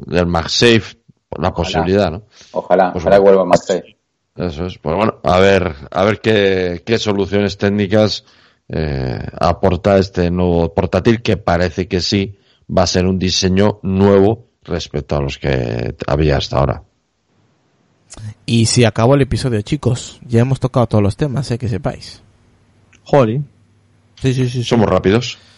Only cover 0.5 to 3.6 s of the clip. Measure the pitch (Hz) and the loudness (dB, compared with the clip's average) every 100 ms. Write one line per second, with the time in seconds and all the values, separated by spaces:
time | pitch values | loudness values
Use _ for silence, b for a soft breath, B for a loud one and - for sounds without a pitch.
0.5 | - 120 113 - - _ _ _ - 87 | 2 4 4 0 -14 _ _ _ -6 -6
1.5 | - 82 82 85 98 92 80 - b b | -4 -4 -4 0 0 0 -4 -14 b b
2.5 | - - 90 92 - 85 101 98 95 90 | -10 0 2 2 0 2 6 6 4 4
3.5 | 90 | 0